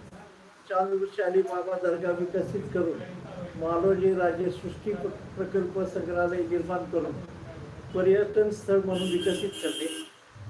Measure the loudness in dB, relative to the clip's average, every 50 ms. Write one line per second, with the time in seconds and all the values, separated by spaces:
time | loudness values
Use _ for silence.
0 | -18 -18 -18 -20 -20 -20 -20 -20 -20 -20 -20 -16 -6 -2 2 2 2 4 2 0
1 | 0 0 0 0 0 4 4 4 4 4 2 -2 -2 -2 -2 0 2 0 0 2
2 | 0 0 0 0 0 0 0 0 0 0 -2 -4 -4 -2 0 0 0 0 -2 -4
3 | -6 -10 -12 -12 -12 -12 -10 -10 -10 -10 -8 -4 -2 0 0 2 4 4 4 4
4 | 4 4 4 4 4 2 2 2 0 -2 -2 -4 -8 -10 -10 -6 -4 -4 -4 -2
5 | -4 -6 -6 -8 -12 -10 -6 -6 -4 -2 0 0 0 0 0 -2 -2 -2 -2 -4
6 | -4 -2 0 2 2 2 2 0 0 0 0 0 0 0 -2 -2 -2 -2 -2 -2
7 | 0 -2 -4 -8 -10 -12 -14 -14 -14 -14 -14 -14 -14 -14 -14 -14 -10 -4 0 2
8 | 6 6 6 6 6 4 4 4 4 4 2 -2 0 4 4 4 4 4 0 0
9 | 0 2 2 2 2 2 0 0 -2 -4 -4 -2 -4 -2 -2 -2 -4 -6 -6 -8
10 | -12 -14 -16 -20 -20 -20 -20 -18 -16 -14